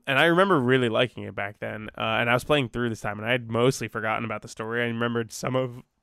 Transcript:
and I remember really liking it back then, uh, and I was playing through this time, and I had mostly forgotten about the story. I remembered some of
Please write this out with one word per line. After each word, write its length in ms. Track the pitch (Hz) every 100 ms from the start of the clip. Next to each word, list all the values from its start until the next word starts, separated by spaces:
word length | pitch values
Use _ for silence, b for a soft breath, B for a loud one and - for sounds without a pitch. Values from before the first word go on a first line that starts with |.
| -
and 100 | 135
I 100 | 165
remember 340 | 170 196 165
really 280 | 123 131 120
liking 360 | 110 123 -
it 100 | 101
back 240 | 98 101 104
then, 320 | 110 110 107 -
uh, 200 | 110 110
and 100 | 117
I 40 |
was 100 | 123
playing 240 | - 147 123
through 200 | 120 120
this 120 | 110
time, 180 | 110 104
and 80 | 110
I 60 |
had 180 | 127 113
mostly 380 | 113 127 - 110
forgotten 360 | 110 110 110
about 180 | 113 107
the 60 | 113
story. 320 | - 113 117
I 60 | 120
remembered 460 | 117 120 117 113
some 240 | - 135 127
of 260 | 127 120 - _